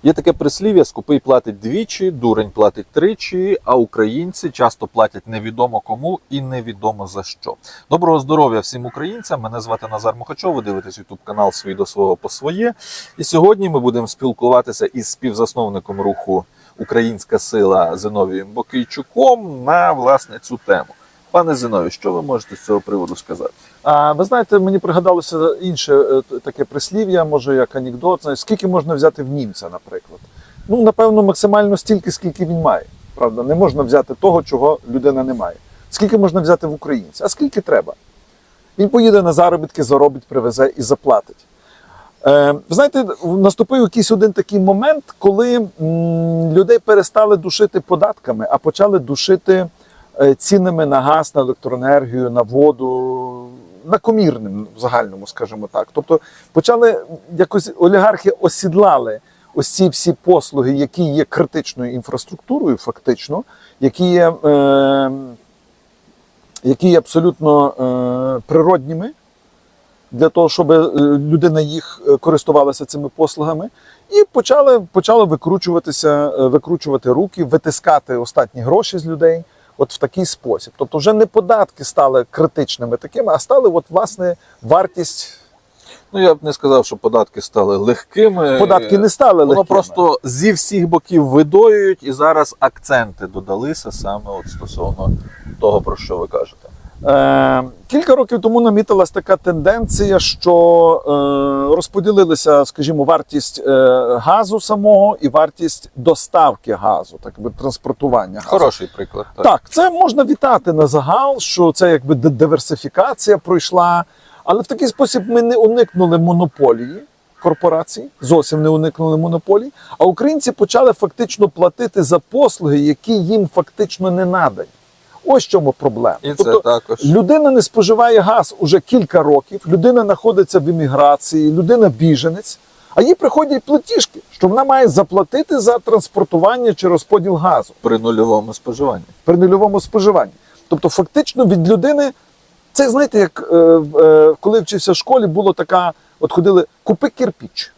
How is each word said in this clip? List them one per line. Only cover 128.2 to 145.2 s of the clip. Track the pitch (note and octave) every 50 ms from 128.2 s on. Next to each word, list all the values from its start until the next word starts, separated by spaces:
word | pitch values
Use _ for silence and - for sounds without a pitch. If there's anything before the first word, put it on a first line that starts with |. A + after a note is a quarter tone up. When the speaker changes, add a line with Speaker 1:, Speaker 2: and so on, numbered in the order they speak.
| F3+ F#3+ A3 A#3 F3 - - -
Speaker 2:
уже | F3+ D3 E3 G3
кілька | - - B3 B3+ F#3+ - - F3 D#3
років, | C#3+ D3 C#3 - _ F#3+ G3 -
людина | D#3+ E3+ F#3 E3+ B3 B3 A#3+
знаходиться | A3 G3+ G3 - - A3+ A3 F#3 F#3+ - - F#3
в | C#3 D3+
еміграції, | F3 E3 D#3 C3+ C3 C#3 C#3+ C#3+ C#3+ C#3+ - - D#3+ D#3 D3+ D3+
людина | D3+ E3 E3+ D#3+ A#3+ A#3 A3 F#3
біженець, | B2 A2 D#3 E3 D3+ B2 B2 E3 E3 G3 - - - _ _ _ _ _ _ _ -
а | -
їй | A3+ C#4 F#4
приходять | - E4+ C4+ - D#4 D#4 C#4+ C#4+ C4 _
платіжки, | - C#4+ C#4+ - - A#4 G#4 - - _ - _ _
що | _ - -
вона | F#3 G3 B3 C4+
має | C#4 C4+ C4+ B3+
заплатити | A3+ C3 D3+ G3 - F3 G3 F#3 _ - C#4 D#4+ _ D#4+ C4+
за | G3+ A3+ A#3+ A#3
транспортування | _ - G#3+ G#3+ - - _ G3 F#3+ - - E3 E3+ G3+ A#3+ B3+ A#3+ A#3 F#3
чи | - F#3
розподіл | F3+ F3 D3+ - _ G#3+ G3+ E3 G3 F3+
газу. | D#3+ D#3+ F3+ D#3+ B2 G#2 - _ _
Speaker 1:
При | - D3+ B2 A2+
нульовому | A2 A#2 A#2 A2 A2+ A#2 G#2+ G#2+ G#2 A2+ G#2+
споживанні. | - _ - A2+ A#2 C#3+ C3+ A#2+ G2+ E2 _ _ _ _
Speaker 2:
При | - E3+
нульовому | F3 F3+ F#3 F#3+ G3 G#3 G#3 G3 G3
споживанні. | - - - A3 F#3+ G#3 G3+ E3+ B2 F#2+ _ _ _ _ _ _ _
Тобто | _ F3 D3+ - E3+
фактично | - - F#3 - _ C#4+ D4 - - B3+ B3+
від | F#3+ G3+ F3 D#3+
людини, | F3 A3 G3+ E3+ C#4 D4+ C#4+ C#4+ C4+ - _ _ _ _ _ _ _ _ _ _ _ _
це, | - C#4 B3+
знаєте, | A3+ C4+ D4 B3+ - G#3+
як, | G3 E3 _ - - -
е, | E3+
в-, | E3+ E3 E3 E3 E3 D#3 D3 D3+
е, | D3 D#3+ D#3 D#3 D#3 D3+ D#3 D3+ -
коли | - G3+ G#3+ A3+
вчився | F3 - G#3 F#3+ - -
в | F3+
школі, | - - - C4 D4+